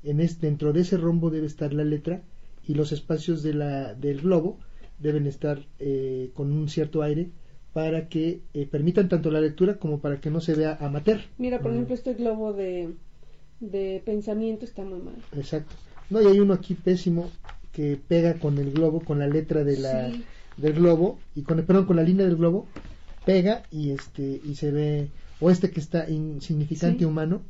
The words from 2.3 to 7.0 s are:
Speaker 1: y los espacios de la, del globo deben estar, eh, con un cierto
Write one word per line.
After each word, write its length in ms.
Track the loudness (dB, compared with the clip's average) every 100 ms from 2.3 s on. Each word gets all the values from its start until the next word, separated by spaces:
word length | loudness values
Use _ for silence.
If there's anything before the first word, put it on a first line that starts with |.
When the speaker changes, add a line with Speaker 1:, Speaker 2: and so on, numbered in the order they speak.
| -16 -16 -14 -4
Speaker 1:
y 60 |
los 180 | 0 0
espacios 520 | -2 -2 -4 0 -2
de 100 | 0
la, 400 | -2 -2 -4 -6
del 260 | -4 -4 0
globo 360 | 2 2 2 -6 -14 -14 -16 -6
deben 260 | -2 0 -2
estar, 380 | -2 -4 -4 -8 -8
eh, 520 | -4 -2 -2 -4 -6
con 180 | -6 -2
un 160 | -2 -2
cierto 340 | -2 -2 0